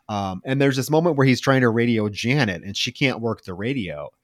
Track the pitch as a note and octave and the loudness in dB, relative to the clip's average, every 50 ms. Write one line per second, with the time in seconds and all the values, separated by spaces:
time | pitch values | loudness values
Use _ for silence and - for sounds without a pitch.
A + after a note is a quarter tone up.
0 | _ - G#2+ G2+ G2 F#2+ F#2 F#2 - C3 C3 C#3 C#3 C#3 B2+ C3+ A#2+ A#2 D3+ D#3+ | _ -8 -6 -4 -4 -4 -6 -6 -4 -4 0 2 2 2 2 0 -2 0 2 2
1 | E3+ F3 D3+ C#3 C3 C3+ B2 A#2 - C#3 C3+ C3 B2+ A#2 A2 A#2 A#2 A#2+ A#2 A2 | 2 2 2 4 4 4 4 2 2 2 2 4 4 2 2 2 2 2 2 2
2 | G#2 G#2 G2 F#2+ - A#2 C3+ D3+ B2+ G#2 F2+ E2 - G2 G2 - - B2 - - | 0 -2 -4 -4 -2 0 0 2 0 0 -2 -4 -8 -10 -8 -6 -6 -6 -4 -2
3 | D3+ C3 A#2 A2+ A2+ A#2 G#2+ - - - F2+ F2 G2+ A#2+ C#3 C3 F#2+ E2 D2 D2 | -2 -2 -2 -2 -4 -6 -6 -6 -10 -14 -10 -8 -6 -6 -4 -4 -6 -6 -8 -10
4 | C#2+ D2 _ _ | -12 -14 _ _